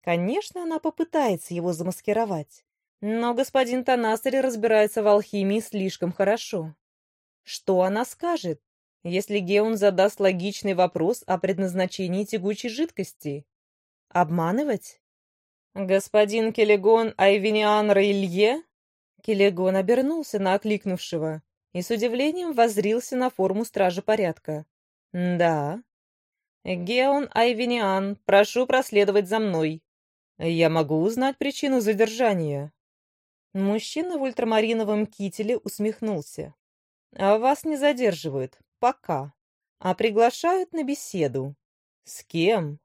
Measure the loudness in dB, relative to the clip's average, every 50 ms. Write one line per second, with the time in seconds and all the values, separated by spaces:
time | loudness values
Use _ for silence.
0 | _ 0 0 0 0 -2 -2 -4 -4 -6 -10 -8 -6 -6 -6 -4 -4 -6 -4 -4
1 | -6 -2 0 0 0 0 0 -2 -6 -8 -8 -4 -4 -4 -4 -4 -6 -6 -8 -6
2 | _ -2 0 0 0 -2 -4 -6 -6 _ _ _ _ _ _ _ _ _ _ _
3 | -6 -6 -4 -2 -2 -2 0 -2 -4 0 _ 0 0 0 -2 -2 0 0 0 2
4 | 2 0 0 0 0 0 0 0 0 0 -2 -2 0 2 4 4 4 4 2 0
5 | 4 6 4 4 4 0 -4 -2 0 0 0 -2 -4 -4 -6 -4 -4 -4 -4 -4
6 | -6 -6 -2 0 2 2 2 0 -2 -6 -6 -6 -6 -8 -12 _ _ _ _ _
7 | _ _ _ _ _ _ _ _ _ -16 -16 -8 _ 0 2 4 4 2 0 -2
8 | -4 -4 -8 _ -4 -2 -2 -2 -2 -6 -8 -8 _ _ _ _ _ _ _ _
9 | _ -4 -4 -4 -2 -2 -4 -4 -2 2 2 2 2 2 0 2 2 2 4 4
10 | 2 2 2 2 2 2 2 2 -4 -6 -6 -4 -4 -2 2 2 2 0 _ -2
11 | -2 -2 -2 -4 -2 -4 -2 -2 0 -2 -2 -2 -2 -2 0 -2 -2 -2 -2 -6
12 | -4 -4 -2 -4 -4 -4 -4 -4 -2 -4 -4 -4 -6 -8 -4 -4 -4 -4 _ -8
13 | -10 -10 -10 _ -10 -8 -8 -8 -12 _ _ _ _ _ _ _ _ _ _ _
14 | _ _ _ 0 0 2 2 0 0 0 0 0 0 -2 -2 -4 -6 -14 -20 _
15 | _ _ _ _ _ _ _ _ _ _ _ _ _ _ _ -8 -2 0 0 0
16 | 0 2 2 2 2 4 2 0 0 0 2 2 4 4 4 4 6 4 4 4
17 | 4 -2 0 2 4 4 4 4 2 0 0 2 2 4 2 2 4 4 4 4
18 | 4 4 2 0 -2 -2 0 2 2 2 2 0 -6 _ _ _ _ _ _ _
19 | _ _ _ _ _ -2 2 4 4 2 4 2 0 0 2 0 2 2 2 2
20 | 2 0 -2 -4 -6 -6 -4 -2 0 0 0 0 0 -2 -2 -2 _ -4 -6 -6
21 | -6 -6 -6 -4 -4 -4 -6 -8 _ _ _ _ _ _ _ -10 -4 -4 -2 -2
22 | 0 -2 0 0 -2 -2 -2 -2 -6 -4 2 2 2 4 2 0 0 0 0 -2
23 | -4 -4 -4 -2 -2 -2 -2 -2 -2 0 0 -2 -4 -6 _ 0 0 0 0 -2
24 | -2 -2 0 0 0 -2 -2 _ _ -8 -8 -8 -10 _ _ _ _ _ _ _
25 | _ _ -6 -4 -2 -2 0 2 2 2 2 2 -2 -4 -6 -8 -12 _ _ _
26 | _ _ _ _ _ _ _ _ _ _ _ _ _ -6 -6 -6 -4 -2 0 2
27 | 2 2 2 0 -2 -2 0 2 2 2 2 0 -2 -2 0 0 0 0 0 0
28 | -2 -4 -6 _ _ 4 6 6 6 4 2 -2 0 2 2 0 0 2 2 2
29 | 4 4 4 0 0 2 -2 -2 -2 -2 0 0 -2 -2 -4 -8 _ _ _ _
30 | _ _ _ _ _ _ _ _ -4 -2 2 2 2 4 4 2 0 2 0 0
31 | 0 0 0 0 -2 -2 -2 _ -4 -4 -4 -2 -2 0 0 2 2 0 2 2
32 | 2 0 2 0 0 2 2 0 -2 -4 -4 -6 -8 -10 _ _ _ _ _ _
33 | _ _ _ _ _ _ _ _ _ _ _ -2 -2 0 0 -2 -4 -6 -6 -6
34 | -4 -4 -4 -4 -4 -4 -2 -2 0 2 2 2 2 2 0 0 0 0 0 -2
35 | -2 -4 _ -8 -8 -8 -6 -6 -4 -2 -2 -4 _ -10 -6 -4 -4 -4 -4 -4
36 | -6 -4 -4 -4 -6 -10 -12 -14 -14 -14 -14 _ _ _ _ _ _ _ _ _
37 | _ _ _ -2 2 2 4 4 4 2 0 0 -2 -6 -4 2 2 2 2 2
38 | 0 0 0 -2 -6 -6 -6 -6 -6 -8 _ _ _ _ _ _ -2 -2 -2 _
39 | _ -4 -4 -4 -4 -8 _ _ _ _ _ _ _ _ _ _ -4 -4 -2 0
40 | 0 0 4 4 4 2 2 0 0 0 0 0 -2 _ -6 -6 -4 -4 -6 -6
41 | -8 -8 -4 -2 -2 -2 -2 -4 -6 -8 -12 _ _ _ _ _ _ _ _ _
42 | _ -20 -20 -20 -20 _ -2 0 2 2 2 0 -2 -4 -8 -12